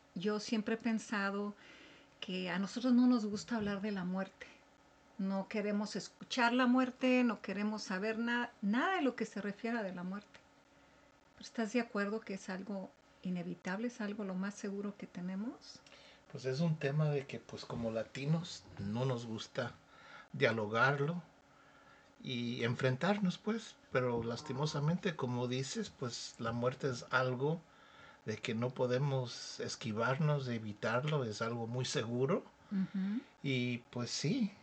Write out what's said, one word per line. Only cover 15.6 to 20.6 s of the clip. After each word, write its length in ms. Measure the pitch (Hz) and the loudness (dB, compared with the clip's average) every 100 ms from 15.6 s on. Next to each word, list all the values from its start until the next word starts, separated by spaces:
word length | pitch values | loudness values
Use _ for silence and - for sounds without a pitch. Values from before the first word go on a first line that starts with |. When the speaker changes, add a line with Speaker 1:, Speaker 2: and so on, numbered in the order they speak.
| - - - - - - - | -12 -20 -20 -20 -20 -20 -14
Speaker 2:
Pues 120 | 135 123 | -8 -4
es 140 | 131 | 0
un 160 | 165 156 | 2 2
tema 320 | 139 151 151 | 0 2 2
de 160 | 143 131 | 2 -2
que, 140 | 117 | -8
pues, 240 | - 110 - | -10 -12 -8
como 260 | 120 117 | -4 -2
latinos 720 | 110 110 - 139 165 175 - - - | -2 -4 -4 0 0 -2 -10 -14 -8
no 260 | 101 113 135 | -4 0 0
nos 200 | 120 120 | 0 -4
gusta 480 | 110 - - 120 - - - - - - | -8 -6 -4 -4 -6 -20 -20 -20 -20 -10
dialogarlo 880 | - 127 113 | 2 4 4